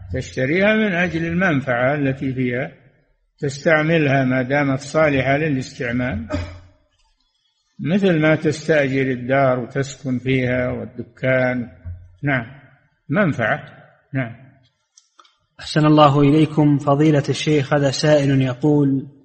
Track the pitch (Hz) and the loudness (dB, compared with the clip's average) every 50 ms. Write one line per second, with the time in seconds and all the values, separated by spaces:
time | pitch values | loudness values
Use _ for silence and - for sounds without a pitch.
0 | - - - 131 - - - 127 131 135 165 190 196 214 214 220 220 208 175 170 | -14 -10 -8 -8 -8 -8 -6 -4 -2 -2 0 2 2 2 2 2 0 0 0 -2
1 | 180 165 160 160 165 170 170 180 190 180 147 131 143 135 120 120 127 135 151 151 | -2 -2 -4 -4 -4 -4 -2 0 0 0 0 0 -2 -2 -2 0 0 0 0 0
2 | 139 135 131 135 143 131 123 131 127 123 120 123 151 170 - _ _ _ _ _ | -2 -2 -4 -4 -6 -6 -4 -4 -4 -4 -4 -6 -6 -8 -12 _ _ _ _ _
3 | _ _ _ _ _ _ _ - 151 139 139 - - 170 156 151 151 160 170 160 | _ _ _ _ _ _ _ -8 -8 -8 -6 -2 0 2 2 2 2 2 2 2
4 | 147 131 135 139 131 127 127 131 123 123 139 147 143 139 131 131 - - - 156 | 2 2 2 2 2 0 0 -2 -2 -2 -2 0 0 0 -2 -4 -4 -4 0 0
5 | 160 151 139 131 127 135 139 147 160 156 135 131 123 - - - 131 117 120 127 | 2 2 2 0 0 0 0 0 0 -2 -2 -4 -6 -8 -10 -8 -6 -4 -4 -4
6 | 123 131 175 226 226 - - - - - - - - - _ _ _ _ _ _ | -4 -4 -4 -6 -8 -6 -6 -6 -6 -8 -12 -18 -20 -20 _ _ _ _ _ _
7 | _ _ _ _ _ _ _ _ _ _ _ _ _ _ _ - - 147 185 202 | _ _ _ _ _ _ _ _ _ _ _ _ _ _ _ -8 -4 -2 0 2
8 | 196 190 165 151 156 156 156 151 160 156 - - - 165 160 147 139 131 131 135 | 2 2 2 4 4 2 2 2 0 -2 -2 -2 0 0 2 2 2 2 0 0
9 | 135 131 127 123 120 123 135 139 135 127 127 123 117 - - 139 135 - - - | 0 -2 -2 -4 -2 0 2 2 2 2 2 0 -4 -6 -4 -6 -6 -6 -8 -10
10 | - 131 127 120 123 131 131 127 127 123 127 127 123 127 123 113 107 - - 120 | -6 -4 -4 -4 -2 0 0 0 0 0 -2 -2 -2 -4 -6 -8 -10 -12 -12 -14
11 | 117 - _ - 131 131 131 127 127 127 123 123 113 - - - - - - - | -14 -14 _ -4 0 0 2 2 2 0 -2 -4 -6 -8 -12 -18 -16 -16 -16 -16
12 | - - - - 143 143 135 127 117 - - - - - _ _ _ _ _ _ | -18 -20 -12 -6 -4 -2 -2 -2 -4 -8 -16 -20 -20 -20 _ _ _ _ _ _
13 | _ - 143 208 202 147 - 123 110 107 143 147 - - - - - _ _ _ | _ -4 0 0 0 0 0 0 0 -2 -2 -4 -6 -14 -20 -20 -20 _ _ _
14 | _ _ 135 135 123 113 110 - - - _ _ _ _ _ _ _ _ _ _ | _ _ -6 -6 -6 -6 -10 -16 -20 -20 _ _ _ _ _ _ _ _ _ _
15 | _ _ _ _ _ _ _ _ _ _ _ - - - - 156 151 151 151 151 | _ _ _ _ _ _ _ _ _ _ _ -18 -10 -4 0 2 4 4 6 6
16 | 151 143 139 147 143 139 151 156 151 147 - 156 151 147 143 135 143 147 139 143 | 6 6 6 4 4 4 4 4 2 2 2 2 2 4 2 2 2 0 2 2
17 | 156 160 151 139 - 143 127 - - 156 151 143 131 - 151 147 143 135 127 - | 4 4 2 2 0 -2 -4 -4 -2 0 0 0 0 0 0 0 0 0 0 0
18 | 160 151 151 143 139 139 139 135 131 127 123 127 156 151 147 147 143 135 135 131 | 2 4 4 4 4 2 2 2 2 0 -2 0 0 2 4 4 2 2 0 -2
19 | - - - - | -4 -8 -16 -20